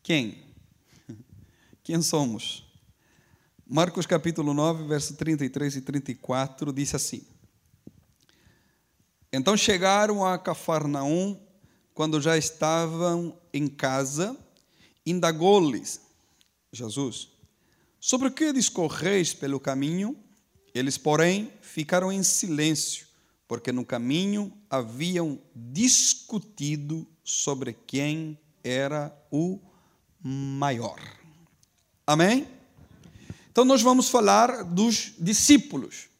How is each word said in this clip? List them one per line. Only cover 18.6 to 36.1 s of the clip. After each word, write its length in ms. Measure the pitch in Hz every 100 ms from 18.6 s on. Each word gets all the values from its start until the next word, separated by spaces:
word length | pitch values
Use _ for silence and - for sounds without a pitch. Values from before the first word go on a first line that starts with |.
| - - 160 156 165 202 165
pelo 260 | - 139 139
caminho?" 580 | 143 135 143 175 208 302 _ _ _ _ _
Eles, 240 | 120 135 -
porém, 540 | 151 151 170 196 220 -
ficaram 500 | - - 151 180 185
em 120 | 196
silêncio, 840 | 185 - 196 151 156 151 - - - _ _ _ _
porque 280 | 117 127
no 120 | 123 120
caminho 680 | 123 120 156 196 208 202 - _
haviam 680 | 135 113 123 170 180 165 135 _
discutido 1500 | 117 117 143 247 - - - - 214 - - 143 151 143 165 160 _
sobre 540 | - - - 135 127 107 -
quem 540 | 135 147 156 156 151 _ _
era 500 | 123 131 139 151 147 - _
o 300 | 143 175 196 - _ _ _ _ _
maior. 760 | 131 135 139 135 143 117 110 76 - - - _ _ _ _ _ _ _ -
Amém? 400 | 151 180 254 - - _ - - - - - - - -
Então, 140 | - 254
nós 160 | 269
vamos 260 | 240 254 -
falar 560 | 247 202 202 247 247
dos 480 | 180 170 226 214 - -
discípulos. 880 | 170 214 - 285 - 139 - - -